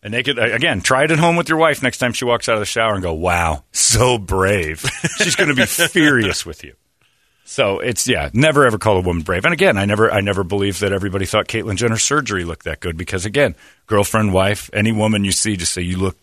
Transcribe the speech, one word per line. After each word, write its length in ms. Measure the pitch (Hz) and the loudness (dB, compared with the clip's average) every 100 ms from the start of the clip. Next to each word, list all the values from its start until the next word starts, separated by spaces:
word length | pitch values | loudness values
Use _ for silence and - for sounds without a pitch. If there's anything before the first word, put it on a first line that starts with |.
A 60 | 107 | -4
naked, 300 | 117 131 127 | -4 -2 0
uh, 60 | |
again, 360 | 117 113 160 117 | 0 2 0 0
try 240 | - 131 | 2 2
it 60 | 151 | 4
at 80 | 160 | 4
home 180 | 170 170 | 4 2
with 140 | 165 | 0
your 80 | 160 | 2
wife 240 | 160 139 | 2 2
next 160 | 127 - | -2 -2
time 160 | 127 | -2
she 100 | 113 | -2
walks 240 | 123 117 - | 0 0 0
out 60 | |
of 60 | 110 | -2
the 40 | |
shower 300 | 104 - 113 | 0 0 0
and 80 | 101 | 0
go, 100 | 90 | -2
"Wow, 520 | 80 87 87 85 76 _ | -2 0 2 0 -2 _
so 460 | - - 110 127 120 | -2 0 2 2 2
brave." 680 | 95 95 95 101 80 80 123 - - - | -2 0 2 2 -2 -4 -6 -4 -6 -2
She's 180 | 185 - | -2 0
gonna 160 | 180 | 0
be 120 | 131 180 | 2 0
furious 800 | - 170 185 151 131 104 85 - | 0 0 2 4 4 0 -4 -8
with 180 | 80 | -14
you. 80 | 71 58 _ _ _ _ _ _ | -18 -20 _ _ _ _ _ _
So 360 | - - 113 98 | -16 -2 0 0
it's, 260 | 120 104 - | -2 -4 -2
yeah, 240 | 107 73 | -2 0
never 320 | 104 151 143 | 2 2 4
ever 140 | 135 107 | 2 2
call 180 | 110 98 | 2 2
a 40 | |
woman 220 | 90 85 | 2 -2
brave. 220 | 78 90 | -2 -2
And 80 | 156 | 0
again, 240 | 170 190 101 | 2 2 2
I 80 | |
never, 260 | 101 104 110 | 2 2 2
I 80 | 107 | 2
never 240 | 101 95 | 0 -2
believed 360 | 90 101 98 95 | -2 -2 -2 0
that 100 | 101 | -2
everybody 340 | 98 98 95 95 | -2 -2 -4 -2
thought 220 | 107 98 | -2 0
Caitlyn 280 | 113 110 95 | -4 -4 -2
Jenner's 260 | 117 110 | 0 0
surgery 420 | - 147 127 101 | 0 -2 -2 -4
looked 200 | 85 80 | -4 -8
that 160 | - 78 | -10 -8
good 160 | 90 80 | -8 -8
because, 300 | 87 95 95 | -6 -6 -4
again, 300 | 107 135 82 - _ _ | 0 0 0 -16 _ _
girlfriend, 440 | 104 101 110 107 | 0 2 2 2
wife, 380 | 92 95 104 - | 2 2 0 -4
any 200 | 104 107 | -2 0
woman 320 | 110 107 107 | 0 0 0
you 80 | 101 | 0
see, 240 | 98 110 101 | -2 -2 -2
just 160 | 85 | -4
say, 100 | - | -4
"You 140 | 87 90 | -4 -2
look 180 | 95 - | -4 -6